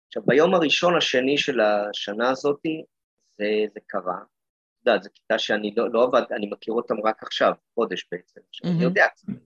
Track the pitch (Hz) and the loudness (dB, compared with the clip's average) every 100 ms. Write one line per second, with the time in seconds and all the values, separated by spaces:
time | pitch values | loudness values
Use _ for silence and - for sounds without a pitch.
0 | _ 117 107 127 170 185 151 - 175 170 | _ -6 2 4 6 4 2 2 2 2
1 | - 127 131 143 - 123 107 104 104 101 | 2 2 2 0 0 2 2 2 -2 -6
2 | - 104 120 135 143 143 165 156 - _ | -8 -2 0 0 -2 -2 -4 -8 -10 _
3 | _ _ _ - 104 107 104 104 - 101 | _ _ _ -6 -2 0 -2 -6 -10 -8
4 | 90 90 104 _ _ _ _ _ 120 101 | -6 -8 -10 _ _ _ _ _ 0 0
5 | 101 _ - 110 - 107 107 104 104 113 | -2 _ -4 -2 0 -2 -2 -2 -2 2
6 | 127 127 - 120 104 104 - 113 - 113 | 2 2 0 -6 -8 -8 -6 -6 -4 -2
7 | 107 110 - - 117 87 _ - 110 90 | -2 -4 -6 0 0 0 _ -4 -4 -4
8 | - 90 - - _ - 175 170 175 190 | -10 -14 -14 -20 _ -10 -4 0 0 2
9 | - - - - | 0 -2 -14 -14